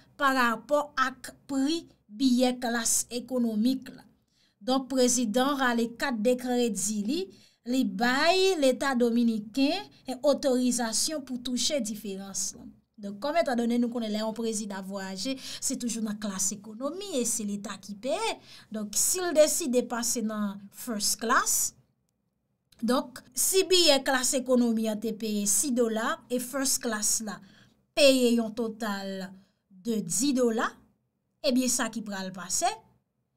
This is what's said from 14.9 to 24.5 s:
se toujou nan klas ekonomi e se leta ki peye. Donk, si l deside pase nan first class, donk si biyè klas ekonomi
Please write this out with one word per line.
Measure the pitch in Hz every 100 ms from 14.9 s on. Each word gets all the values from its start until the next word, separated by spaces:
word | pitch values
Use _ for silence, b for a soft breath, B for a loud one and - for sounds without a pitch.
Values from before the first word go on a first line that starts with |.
| 196 190 190 254 262
se | - - - 269
toujou | 233 220
nan | 214 208
klas | 214 185 - 202
ekonomi | 220 214 277 359 403 285
e | 233
se | - 202
leta | 202 208 190
ki | - 202
peye. | 254 349 440 - B B B
Donk, | 214 208 -
si | - 370
l | 349 302
deside | 302 - 320 247 240
pase | 233 240 240 214
nan | 214 202 202 202
first | - - 208 - -
class, | 226 294 427 - - - _ _ _ _ _ _ _ _ _ _
donk | 233 262 285 - - -
si | - 381 349
biyè | 370 320 269
klas | 277 254 254
ekonomi | 269 254